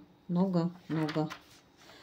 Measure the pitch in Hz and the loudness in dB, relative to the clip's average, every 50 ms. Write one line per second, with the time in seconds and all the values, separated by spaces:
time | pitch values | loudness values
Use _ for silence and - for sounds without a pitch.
0 | - - - _ - - 175 175 190 196 180 170 165 175 - - - - 151 160 | -10 -20 -20 _ -8 -2 2 2 2 2 2 2 0 0 -4 -8 -8 -4 -2 -2
1 | 156 151 156 156 151 156 - - - - - - - - _ - - - - - | -2 0 0 -2 -2 -2 -4 -12 -18 -20 -20 -20 -20 -20 _ -20 -20 -20 -20 -20